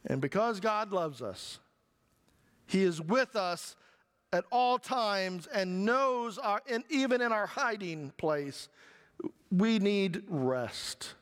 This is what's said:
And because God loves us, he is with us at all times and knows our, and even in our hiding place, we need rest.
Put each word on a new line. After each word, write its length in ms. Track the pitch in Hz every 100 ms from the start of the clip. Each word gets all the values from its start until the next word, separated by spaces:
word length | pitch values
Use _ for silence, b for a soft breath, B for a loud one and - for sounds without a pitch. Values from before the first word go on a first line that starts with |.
| -
And 160 | 131
because 380 | 139 190 233 202
God 320 | 220 214 214
loves 300 | 190 160 123
us, 380 | 113 92 - - _ _ _ _ _ _ _ b b b -
he 160 | 190
is 180 | 190 165
with 340 | 160 247 247 220
us 400 | 180 170 - - b b b _ _
at 120 | 175 -
all 260 | 247 247 247
times 720 | - 254 220 196 185 185 277
and 380 | 233 185 185 208
knows 520 | 254 269 247 233 190
our, 240 | 233 208 277
and 140 | 226 -
even 320 | 285 262 240
in 100 | 240
our 160 | 220 202
hiding 640 | - 247 208 180 160 139 -
place, 520 | 160 147 143 - - B B B B - - _ _
we 280 | 185 220 220
need 440 | 202 202 196 165 -
rest. 840 | 160 127 127 113 - - - - -